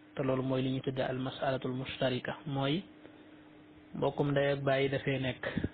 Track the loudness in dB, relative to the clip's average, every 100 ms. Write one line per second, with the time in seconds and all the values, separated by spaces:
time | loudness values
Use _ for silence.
0 | -10 -2 0 2 2 2 2 0 -2 -2
1 | -2 -2 -4 -2 0 0 -2 -4 -6 0
2 | 0 0 -4 -8 -4 0 2 0 -2 -16
3 | -20 -20 -20 -20 -20 -20 -20 -20 -14 -2
4 | 0 2 2 4 4 2 2 4 2 2
5 | 0 0 -2 -4 -4 -2 -2